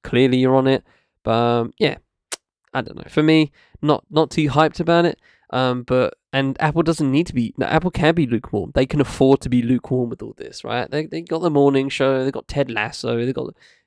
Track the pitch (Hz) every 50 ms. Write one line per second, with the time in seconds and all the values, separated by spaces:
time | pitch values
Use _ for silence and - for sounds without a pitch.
0 | - - - 120 135 127 127 127 131 131 131 131 131 135 135 - - _ _ _
1 | _ _ _ _ - 110 117 - - 175 120 120 117 - - - 208 143 - -
2 | _ _ _ _ _ - - - _ _ _ _ _ _ - 131 - - - -
3 | - - - 160 151 156 160 156 151 143 _ _ _ _ - - - 151 139 -
4 | - - 147 156 156 - - 156 151 143 127 147 160 147 - - 165 170 170 170
5 | 170 175 - - _ _ _ _ _ _ - 127 131 127 123 127 123 - 127 127
6 | 120 - - _ _ _ - 135 135 135 131 - - 151 147 165 160 165 165 -
7 | 147 135 131 156 175 - - 123 113 - - - - - - 160 175 180 - -
8 | 156 160 165 170 143 117 120 110 - - - 101 87 - - 131 135 - - 147
9 | 135 - - - 139 131 139 - - 127 123 123 117 120 127 120 - - 131 127
10 | 120 117 - - 110 110 - - - - - - - - 117 123 - - 139 151
11 | 156 - 156 165 170 - 160 160 180 165 147 143 139 139 139 135 135 139 - -
12 | 135 135 135 131 131 139 - - - - - 143 139 127 113 107 107 117 - -
13 | - 120 120 117 120 131 131 - - - - _ _ _ _ _ _